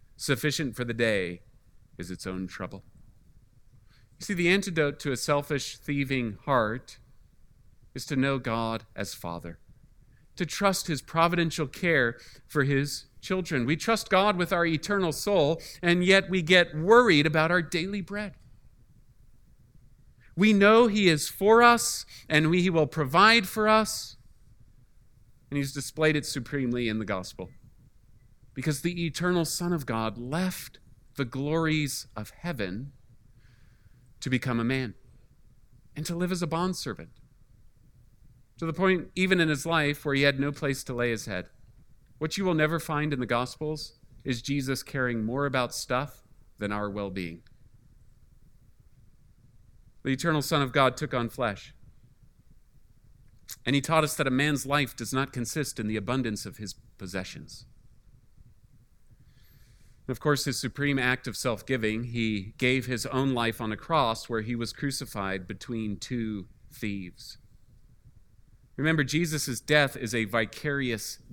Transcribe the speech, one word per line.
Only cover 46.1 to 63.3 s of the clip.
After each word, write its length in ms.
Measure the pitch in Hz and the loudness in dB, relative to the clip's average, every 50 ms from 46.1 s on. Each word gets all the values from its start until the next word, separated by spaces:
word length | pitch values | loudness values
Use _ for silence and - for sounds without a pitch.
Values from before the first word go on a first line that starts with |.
| - - - _ - - - - - - | -10 -18 -20 _ -20 -20 -20 -20 -10 -6
than 120 | 107 101 | -6 -4
our 180 | 104 104 104 104 | -2 -4 -4 -4
well-being. 520 | 98 104 101 98 92 98 90 82 82 87 - - - - - - - - - - - - - - - - - - - - - - - - - - - - - - - - - - - - - - - _ - - _ - - - - - - - - - - | -4 -6 -6 -6 -6 -6 -6 -6 -8 -12 -18 -20 -20 -20 -20 -20 -20 -20 -20 -20 -20 -20 -20 -20 -20 -20 -20 -20 -20 -20 -20 -20 -20 -20 -20 -20 -20 -20 -20 -20 -20 -20 -20 -20 -20 -20 -20 -20 -20 _ -20 -20 _ -20 -20 -20 -20 -20 -20 -20 -20 -8 -4
The 60 | 131 | -4
eternal 320 | 131 131 - 170 156 151 | -2 0 0 0 0 0
Son 200 | 135 - 165 147 | 0 0 0 0
of 100 | 139 127 | 0 0
God 240 | 120 147 135 127 127 | 2 2 2 2 2
took 180 | - 151 - - | 0 -6 -6 -4
on 160 | 123 117 113 | -4 -4 -4
flesh, 440 | - - 123 110 98 - - - - - - - - - - - _ _ - - _ - _ - - - _ _ _ - - - - - - - - - - - - - - - - - - | -4 -4 -4 -4 -4 -6 -10 -18 -20 -20 -20 -20 -20 -20 -20 -20 _ _ -20 -20 _ -20 _ -20 -20 -20 _ _ _ -20 -20 -20 -20 -20 -20 -20 -20 -20 -20 -20 -20 -20 -20 -18 -18 -8 -4
and 100 | 113 135 | -2 0
he 60 | 139 | 0
taught 240 | 131 - 165 160 151 | 0 0 2 2 2
us 100 | 147 - | 0 -2
that 100 | - 147 | -2 -2
a 40 | 135 | 0
man's 360 | 127 131 143 151 147 127 113 | 0 2 2 0 0 -2 -2
life 280 | 135 139 147 143 120 - | -2 0 0 -2 -2 -6
does 180 | - 120 - | -8 -8 -4
not 200 | 135 131 139 135 | -2 -2 -2 -2
consist 480 | - 127 120 - - 160 143 - - - | -4 -6 -8 -4 -4 -4 -6 -4 -6 -6
in 80 | 110 107 | -4 -4
the 80 | 107 | -4
abundance 480 | 107 98 107 123 135 123 113 107 101 - | -4 -4 -2 -2 -2 -2 -2 -4 -6 -8
of 140 | 101 85 - | -10 -12 -12
his 160 | 107 92 - - - - - - | -14 -14 -14 -18 -20 -20 -18 -16
possessions. 640 | 98 90 92 95 92 - - 78 73 - - - - - - - - - - - _ - - - - - - - - - - - - _ - - - _ _ _ - - - - - - - - - - - - - - - - - - - - - | -12 -8 -8 -8 -8 -8 -12 -14 -16 -16 -18 -20 -20 -20 -20 -20 -20 -20 -20 -20 _ -20 -20 -20 -20 -20 -20 -20 -20 -20 -20 -20 -20 _ -20 -20 -20 _ _ _ -20 -20 -20 -20 -20 -20 -20 -20 -20 -20 -20 -20 -20 -20 -20 -20 -20 -20 -20 -14 -10
And 60 | - | -8
of 80 | 127 - | -8 -2
course, 240 | - 151 143 131 - | 2 2 2 2 0
his 140 | 143 123 - | -2 -4 -4
supreme 400 | - 123 - - 143 143 139 135 | -4 -6 -4 -2 -2 0 0 2
act 280 | 127 127 127 131 - | 2 2 0 0 -4
of 100 | 127 104 | -8 -8
self-giving, 680 | - - 127 113 98 - - 131 123 110 107 107 110 123 | -4 -4 -4 -4 -4 -4 -4 -2 0 0 -2 -2 -2 -4
he 500 | 120 117 120 113 110 107 101 95 110 - - | -6 -4 -2 -2 -2 -2 -4 -6 -10 -6 -2
gave 280 | 131 127 131 131 117 | 0 2 2 0 0
his 200 | 127 127 113 - | -4 -4 -6 -4
own 260 | 135 143 131 135 135 | -4 -2 -2 0 0